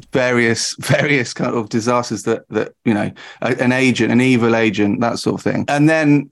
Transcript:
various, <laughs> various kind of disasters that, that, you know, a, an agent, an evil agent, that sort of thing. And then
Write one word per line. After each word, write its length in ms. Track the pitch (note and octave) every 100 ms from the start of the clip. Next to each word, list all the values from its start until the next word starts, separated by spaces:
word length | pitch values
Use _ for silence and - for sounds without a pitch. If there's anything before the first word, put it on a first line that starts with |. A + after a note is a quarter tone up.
| -
various, 640 | C3 B2+ A#2+ A#2 A2+ - -
<laughs> 20 |
various 560 | - D3 D3 C#3 A#2
kind 180 | - C3 A#2+
of 140 | G#2+
disasters 520 | A#2+ A2+ B2 A#2 G#2
that, 260 | - - -
that, 220 | G#2+ - _
you 100 | A#2+
know, 160 | G#2 G#2 - - -
a, 180 | A2 B2+
an 120 | B2
agent, 400 | B2+ C3 A#2 A2+
an 80 | A#2
evil 340 | C3 B2 A#2
agent, 460 | A2+ A2+ G2+ G#2 F2+
that 180 | A#2 -
sort 220 | A#2 F#2+
of 120 | G#2+
thing. 120 | - -
And 220 | C#3+ D3+
then 400 | D#3+ D3 C#3+ C#3+